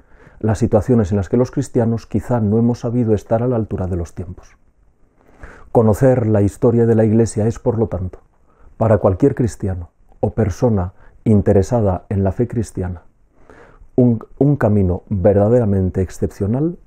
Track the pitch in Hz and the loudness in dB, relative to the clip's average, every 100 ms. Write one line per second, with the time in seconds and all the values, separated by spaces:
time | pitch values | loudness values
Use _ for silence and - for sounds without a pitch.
0 | _ - - - 107 104 110 104 95 120 | _ -20 -20 -6 -4 -2 0 0 2 0
1 | 92 101 95 120 123 - 123 127 113 113 | 0 -2 -2 -2 -2 -4 -4 -2 -2 -4
2 | - 110 - 120 104 113 117 117 123 120 | -6 -6 -4 -2 0 2 0 -2 -4 -2
3 | 110 101 - 113 123 120 107 95 92 90 | 0 -2 0 -2 0 -2 -4 -6 -6 -6
4 | 82 - 87 87 - _ _ _ _ _ | -8 -12 -14 -16 -20 _ _ _ _ _
5 | _ _ _ _ - - - - 110 101 | _ _ _ _ -20 -20 -4 0 2 4
6 | 131 127 110 104 101 - 123 117 117 113 | 2 2 2 2 0 0 0 2 2 4
7 | 110 113 113 107 110 107 127 110 110 92 | 4 2 2 0 -2 -2 -4 -2 -4 -4
8 | 90 - _ _ _ _ - - 110 104 | -8 -12 _ _ _ _ -20 -2 2 2
9 | 107 90 139 131 120 - 101 90 85 _ | 2 2 0 2 -2 -4 -6 -8 -10 _
10 | _ _ 107 - 101 - 127 104 90 - | _ _ -4 -2 -4 0 0 0 -2 -8
11 | - - - 104 101 98 95 120 101 90 | -20 -6 2 2 4 2 2 0 0 -2
12 | - 98 95 95 120 117 104 - 92 87 | -4 -2 -2 -2 -4 -4 -6 -6 -8 -10
13 | - _ _ _ - - - - - - | -16 _ _ _ -20 -20 -20 -20 -6 0
14 | 123 113 - - 139 143 110 104 92 90 | 2 2 -4 -2 0 2 2 2 0 -2
15 | - 101 104 101 104 123 110 98 92 95 | -4 -2 2 2 4 2 2 0 0 -2
16 | 92 - 98 - 98 123 160 175 | -4 -4 -6 -4 -4 -2 -4 -6